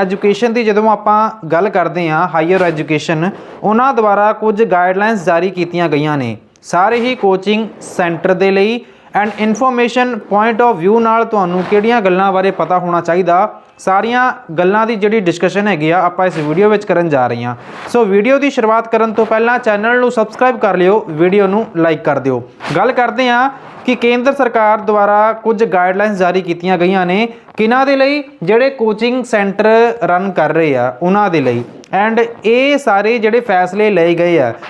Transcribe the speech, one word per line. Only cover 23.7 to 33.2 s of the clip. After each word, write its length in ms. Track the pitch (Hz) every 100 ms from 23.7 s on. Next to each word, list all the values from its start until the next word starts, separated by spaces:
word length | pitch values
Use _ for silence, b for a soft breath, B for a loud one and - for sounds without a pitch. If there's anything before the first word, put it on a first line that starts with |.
| - -
ਕਿ 100 | 247
ਕੇਂਦਰ 380 | 240 247 247
ਸਰਕਾਰ 480 | 277 240 226 214 220
ਦੁਆਰਾ 520 | 202 208 202 208 220
ਕੁਝ 300 | 220 220 214
ਗਾਈਡਲਾਈਨਸ 540 | 220 180 180 185 214 196
ਜਾਰੀ 240 | 180 180
ਕੀਤੀਆਂ 360 | 170 170 175 185
ਗਈਆਂ 280 | 180 190 175
ਨੇ, 220 | 190 233 B B -
ਕਿਹਨਾਂ 280 | 220 254 269
ਦੇ 100 | 269
ਲਈ? 280 | 269 294 277 -
ਜਿਹੜੇ 260 | 165 226 269
ਕੋਚਿੰਗ 540 | 269 220 214 233 254
ਸੈਂਟਰ 760 | 240 214 202 190 214 226 233 -
ਰਨ 280 | 170 180 196
ਕਰ 220 | 180 151
ਰਹੇ 220 | 160 160 127
ਆ 180 | 123 -
ਉਹਨਾਂ 280 | 175 202 202
ਦੇ 120 | 165
ਲਈ। 220 | 127 120 120 - - 185 214
And 180 | 226 233 - 208
ਇਹ 320 | 240 277 277
ਸਾਰੇ 400 | 240 196 208
ਜਿਹੜੇ 220 | 240